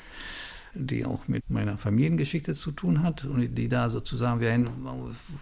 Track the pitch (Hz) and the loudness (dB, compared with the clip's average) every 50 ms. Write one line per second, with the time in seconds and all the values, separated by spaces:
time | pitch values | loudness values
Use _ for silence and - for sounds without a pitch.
0 | - - - - - - - - - - - - - - - - 135 123 120 - | -18 -16 -14 -12 -12 -12 -10 -12 -12 -12 -14 -16 -16 -12 -8 -6 -4 -2 0 0
1 | - - - - - - 120 117 - - - 107 104 104 101 104 - 104 104 113 | 0 -2 -2 -2 -2 -2 -2 -2 -2 -2 0 0 0 0 -2 -2 0 2 4 4
2 | 139 160 170 160 147 - - 165 143 - 147 - - 156 143 - - 180 170 147 | 4 4 4 2 2 0 0 -2 -2 -2 -4 -4 -4 -6 -6 -2 2 2 4 4
3 | 170 175 156 - 135 135 143 127 120 117 120 120 117 120 123 123 120 117 113 107 | 4 2 2 0 -2 -2 0 0 0 2 0 0 0 2 2 2 2 2 0 -2
4 | 101 - - 117 120 123 120 117 117 117 113 120 120 117 123 127 127 131 127 127 | -2 -2 -2 0 2 2 2 4 4 4 4 4 4 2 0 -6 -8 -8 -8 -8
5 | 127 123 117 120 - - 156 143 | -8 -8 -10 -12 -12 -12 -12 -12